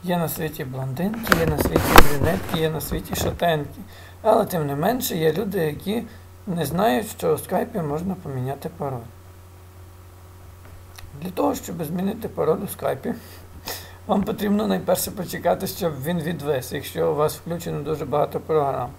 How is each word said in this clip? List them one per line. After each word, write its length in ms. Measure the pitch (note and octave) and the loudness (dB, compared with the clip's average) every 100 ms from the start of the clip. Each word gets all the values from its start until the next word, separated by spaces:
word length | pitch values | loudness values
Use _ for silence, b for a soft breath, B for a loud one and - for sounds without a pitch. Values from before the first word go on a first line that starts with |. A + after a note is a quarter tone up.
| F3 | -2
Є 120 | F3 | 0
на 120 | D#3+ | 0
світі 360 | - D#3 D3+ C#3+ | -2 -6 -6 -8
блондинки, 720 | C3 C3 B2+ F#3 A3+ A3+ E3 | -6 -6 -2 -2 -2 2 2
є 60 | D#3+ | 4
на 120 | D3+ | 2
світі 240 | - D#3+ - D#3 - | 2 2 8 12 12
брюнетки, 500 | D3 D3 F#3 - E3 | 10 2 2 -2 0
є 100 | D#3+ | 0
на 120 | D#3 | -2
світі 340 | - - - - | -4 -6 -4 -2
шатенки. 640 | - - E3+ D#3 D3 - - B B B | -2 0 2 2 -2 -10 -16 B B B
Але 240 | A3 A3 F#3 | 4 4 4
тим 220 | F3+ D3 | 0 0
не 80 | C#3+ | 0
менше 400 | F3 B3+ - F#3+ | 0 0 -2 2
є 180 | D#3+ | 2
люди, 260 | D#3 A3 F#3+ | 2 -2 0
які 440 | D#3 D3 F#3 A3 - B B - - | -2 -2 -4 -4 -4 B B -16 -6
не 180 | E3+ D3 | -4 -2
знають, 420 | E3 G#3+ B3 G#3+ | 2 2 2 -2
що 260 | - E3+ | -2 0
у 40 | D3+ | 0
скайпі 420 | - F#3 A#3+ G#3+ | 0 -2 -2 -4
можна 360 | D#3 D3 F3+ F#3 | -4 -4 -4 -6
поміняти 540 | - C3 B2+ C#3 E3 | -6 -6 -6 -6 -10
пароль. 400 | - C#3+ B2+ A#2 - - - - - - - - - - - - - - - - - - - - C#3+ | -8 -6 -6 -10 -18 -20 -20 -20 -20 -20 -20 -20 -20 -20 -20 -20 -20 -20 -20 -18 -18 -18 -18 -16 -12
Для 80 | F3 | -10
того, 260 | F3+ C#4+ C4+ | -2 -2 -2
щоб 280 | - F3 | -6 -8
змінити 440 | D3 F3 F#3+ - - | -6 -2 -2 -4 -8
пароль 300 | - D3+ F#3 G3+ | -2 2 2 -2
у 20 | |
скайпі, 460 | - C#3 C#3 - - B B - - B B B B - | -4 -4 -4 -4 -8 B B -18 -14 B B B B 0
вам 160 | G#3 | 2
потрібно 440 | G3+ A3 G#3 G#3 G#3+ | 2 -2 2 2 2
найперше 440 | F#3 - F#3 - | 0 2 0 0
почекати, 560 | F3 F3 - E3+ F3+ - | -6 -8 -2 0 0 -2
щоб 360 | - F3 C#3 | -2 -4 -2
він 160 | C#3 F3 | -2 -2
відвис, 520 | D3+ E3+ C#3+ C#3 B2+ | -2 -4 0 -2 -2
якщо 400 | C#3+ C3 - E3 | -6 -6 -2 0
у 40 | D3 | 2
вас 220 | D3+ D3 | 2 0
включено 440 | - E3+ E3+ D#3 | -8 -6 -4 -4
дуже 240 | D3 D3+ D3+ | -4 -4 0
багато 340 | D3 D3+ D3+ | 0 0 -2
програм. 500 | - D#3 C#3 C3+ B2 | 0 2 2 0 -6